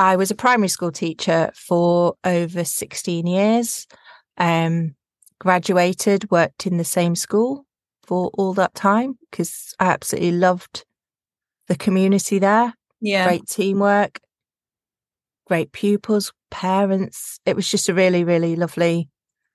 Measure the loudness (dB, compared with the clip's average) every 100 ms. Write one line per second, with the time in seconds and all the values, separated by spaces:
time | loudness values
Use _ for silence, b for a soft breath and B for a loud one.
0 | 2 4 0 0 2 2 2 -2 -6 -4
1 | -6 -4 0 2 0 -4 -2 2 4 4
2 | 2 0 0 0 -2 -4 -6 -6 -8 -8
3 | -6 -4 0 2 2 2 0 -6 -12 B
4 | B B B -4 0 2 0 0 -4 -8
5 | _ _ _ _ 2 2 2 2 2 2
6 | 2 0 2 2 2 -2 -4 -4 -2 0
7 | 0 0 -2 0 0 -2 -10 _ _ _
8 | -6 -2 -2 -2 -2 0 -2 0 0 2
9 | 0 -6 _ -6 -6 -8 -16 -6 -4 -4
10 | -4 -4 -2 0 0 0 -6 -20 -20 _
11 | _ _ _ _ _ _ -6 -4 0 0
12 | 2 0 0 0 2 2 2 -4 _ _
13 | -2 0 0 -2 -4 -4 -2 0 2 2
14 | 0 -4 -20 _ _ _ _ _ _ _
15 | _ _ _ _ -4 -2 -2 -2 0 0
16 | 0 -2 -2 -10 _ -8 -2 2 2 0
17 | -2 -8 -16 -8 -4 -2 -2 -2 0 2
18 | 4 4 2 2 0 0 -2 0 0 0
19 | -4 _ _ _ _